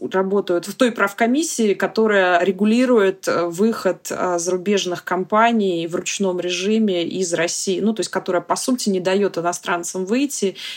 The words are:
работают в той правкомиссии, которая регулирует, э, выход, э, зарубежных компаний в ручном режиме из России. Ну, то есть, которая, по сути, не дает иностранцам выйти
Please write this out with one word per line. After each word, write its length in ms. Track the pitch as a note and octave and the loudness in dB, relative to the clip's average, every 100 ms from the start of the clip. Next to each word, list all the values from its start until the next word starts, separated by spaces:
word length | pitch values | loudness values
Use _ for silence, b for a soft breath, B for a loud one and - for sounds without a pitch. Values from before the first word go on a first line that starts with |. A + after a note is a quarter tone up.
работают 680 | - F#3+ F#3+ G3+ F#3+ F3 F#3 | -4 -2 2 0 0 -2 -2
в 60 | |
той 180 | - B3 | 0 0
правкомиссии, 840 | A#3+ G3+ - A#3 C4+ E4 - G#3+ F#3 | 2 -2 0 2 2 0 0 0 2
которая 680 | F#3 - A3 G3+ F3+ F3 | 0 2 2 4 4 4
регулирует, 840 | F#3 F#3+ G#3+ A#3 B3+ A#3 F#3+ F#3+ - | 2 2 2 4 4 6 4 0 -2
э, 180 | - F3 | -2 -2
выход, 600 | E3+ A3+ A3 F#3 F3 - | 0 0 2 -2 -2 -6
э, 300 | - F3+ F3 | -4 -2 -2
зарубежных 640 | E3+ F3+ F3+ G3 F3+ E3+ | -2 -2 0 0 0 -6
компаний 800 | - F#3 F#3 G#3+ A#3 A#3 G3 E3+ E3 | -4 -4 0 2 4 2 0 -2 -4
в 100 | F3+ | -4
ручном 440 | F#3 - G3 F3+ | -6 -2 -2 -2
режиме 640 | F3 F3+ G3 A3 G#3+ F3 | -4 -4 0 2 2 0
из 280 | E3 F#3 F3+ E3 | -2 -4 -2 -2
России. 440 | E3+ - G3+ F3 | -2 -2 -4 0
Ну, 140 | G#3 | 0
то 60 | A3 | -2
есть, 100 | F3 | -4
которая, 320 | F#3+ F#3+ F3 | -4 -2 -2
по 140 | - F#3+ | -2 -4
сути, 340 | - B3 G#3+ | -2 -2 0
не 100 | F#3 | 0
дает 380 | F3 G3 F#3+ F3 | 0 0 0 0
иностранцам 680 | E3+ F3 - F3 E3+ F#3 F#3 | -4 -4 -4 -4 -4 -6 -2
выйти 500 | B3 C#4+ - F#3+ F3 B | 0 0 -2 -4 -4 B